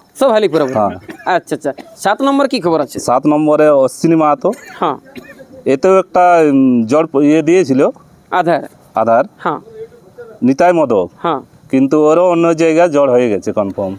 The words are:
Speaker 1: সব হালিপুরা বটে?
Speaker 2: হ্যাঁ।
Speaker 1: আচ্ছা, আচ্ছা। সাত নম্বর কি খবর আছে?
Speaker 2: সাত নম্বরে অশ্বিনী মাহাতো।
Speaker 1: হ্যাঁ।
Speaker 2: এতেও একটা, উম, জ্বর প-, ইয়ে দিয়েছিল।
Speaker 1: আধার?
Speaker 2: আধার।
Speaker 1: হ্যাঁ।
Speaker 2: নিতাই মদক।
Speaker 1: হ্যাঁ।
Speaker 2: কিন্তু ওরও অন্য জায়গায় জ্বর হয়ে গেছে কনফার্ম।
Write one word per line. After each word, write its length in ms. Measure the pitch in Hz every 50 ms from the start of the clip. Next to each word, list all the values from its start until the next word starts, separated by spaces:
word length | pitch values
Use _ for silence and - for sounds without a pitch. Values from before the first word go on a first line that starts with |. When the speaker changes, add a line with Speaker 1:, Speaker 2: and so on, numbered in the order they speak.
| _ _ _ -
Speaker 1:
সব 100 | 269 277
হালিপুরা 340 | 220 214 214 175 143 160 147
বটে? 100 | 127 127
Speaker 2:
হ্যাঁ। 160 | 113 104 98 92 92 - - 104 - - - -
Speaker 1:
আচ্ছা, 200 | 165 - - 160
আচ্ছা। 180 | - - 143 127 - - - - -
সাত 240 | - 196 208 233
নম্বর 260 | 269 277 277 277 285 269
কি 120 | - 226
খবর 220 | 160 175 165 156
আছে? 180 | 143 120 - -
Speaker 2:
সাত 280 | - - 123 135 - 156
নম্বরে 420 | 151 151 156 151 151 151 151 151
অশ্বিনী 460 | 147 139 131 123 - - - 160 165
মাহাতো। 360 | 160 156 151 147 139 - 175 240 - - - - -
Speaker 1:
হ্যাঁ। 180 | 185 160 131 - - - - - - - - - - - - - -
Speaker 2:
এতেও 340 | - 131 135 - 185 190 190
একটা, 420 | 180 - - 180 180 180 175 170 160 151
উম, 320 | 139 135 135 131 123 120 113
জ্বর 240 | 110 131 151 165 156
প-, 140 | - 139
ইয়ে 200 | 147 143 151 156
দিয়েছিল। 480 | 151 147 175 190 175 127 131 127 151 208 - - - _ _ _ _ -
Speaker 1:
আধার? 300 | - 180 175 165 165 135 - - - _ _ _ -
Speaker 2:
আধার। 300 | 110 113 113 117 120 - 202 _ -
Speaker 1:
হ্যাঁ। 220 | - 175 151 - - - - - 453 - - - _ - - - - - - - -
Speaker 2:
নিতাই 300 | 123 135 135 175 175 180
মদক। 360 | 165 156 - 117 98 87 85 - -
Speaker 1:
হ্যাঁ। 240 | - 170 156 131 - - _ _ - -
Speaker 2:
কিন্তু 280 | - 135 135 135 160 151
ওরও 280 | 151 151 156 170 180 185
অন্য 240 | 175 165 170 170 165
জায়গায় 360 | 156 165 165 156 160 175 180
জ্বর 200 | 139 143 143 135
হয়ে 200 | 123 120 127 120
গেছে 240 | 101 92 - 110 95
কনফার্ম। 420 | 107 101 98 92 - 101 92 98